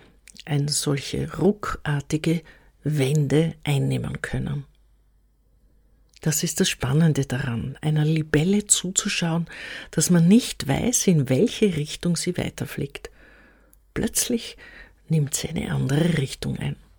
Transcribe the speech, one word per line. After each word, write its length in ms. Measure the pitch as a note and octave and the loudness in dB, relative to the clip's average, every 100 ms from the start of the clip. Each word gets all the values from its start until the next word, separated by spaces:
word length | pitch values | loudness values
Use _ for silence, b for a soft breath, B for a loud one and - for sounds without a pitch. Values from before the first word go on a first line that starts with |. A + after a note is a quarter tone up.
| B B - - - | B B -20 -20 -4
eine 260 | D3 C#3+ | -2 0
solche 680 | C3+ - C#3 - D3 D3+ - | -2 -2 -2 -4 -6 -6 0
ruckartige 1040 | F3 G#3 - - - D3 - D#3 D#3 E3 B B B B | 0 0 -4 -6 -4 -4 -2 -2 0 -2 B B B B
Wende 720 | - D3+ C3 D3+ C#3 C#3 E3 - - | -4 0 2 2 2 2 2 -2 -2
einnehmen 580 | C#3 C3+ C3 A#2 C3+ | 0 0 -2 -4 -6
können. 420 | - C3 B2+ C#3 C3+ _ _ _ _ _ _ _ _ _ _ _ _ _ _ _ | -6 -4 -4 -6 -8 _ _ _ _ _ _ _ _ _ _ _ _ _ _ _
Das 220 | - D3+ | -4 -2
ist 180 | E3+ - | -4 -2
das 100 | F#3 | -2
Spannende 560 | - B2+ C#3+ E3 D3 C3+ | 0 0 4 4 4 0
daran, 500 | B2+ C3+ A#2 A#2 C3+ | -2 -4 -4 -6 -6
einer 220 | D#3 D#3 D3+ | -2 2 2
Libelle 640 | D#3+ D#3 D3 E3 G3+ G#3 | 0 2 2 4 2 2
zuzuschauen, 800 | - F3+ F#3+ - - E3+ E3 E3 B B B B | 0 0 -4 -2 -2 0 -2 -4 B B B B
dass 200 | - D#3 | -2 4
man 160 | F3 E3 | 6 8
nicht 400 | A3 - - C#3 | 6 6 -4 -2
weiß, 400 | C#3 - B3+ - | 0 2 2 4
in 200 | E3 C3 | 4 4
welche 480 | C3+ A3+ - G#3 E3 | 2 2 2 0 0
Richtung 400 | D3 - F3 E3+ | -4 -4 -2 -2
sie 220 | - F3+ | -2 -4
weiterfliegt. 720 | - - - - C#3+ - - b b b b b b b _ | -6 -6 -8 -6 -8 -8 -16 b b b b b b b _
Plötzlich 640 | - G#3 - - A#3+ - - B B B B _ | -4 -2 -2 -2 -2 -4 -14 B B B B _
nimmt 260 | D#3+ C#3 - | 0 0 -2
sie 160 | - | -6
eine 200 | D#3+ - | -6 -4
andere 480 | C#3 C3 C#3 F3+ D#3 | -2 0 2 2 0
Richtung 400 | C3+ - C#3+ C3 | -2 -6 -8 -6
ein. 180 | C#3 C#3 - | -6 -8 -14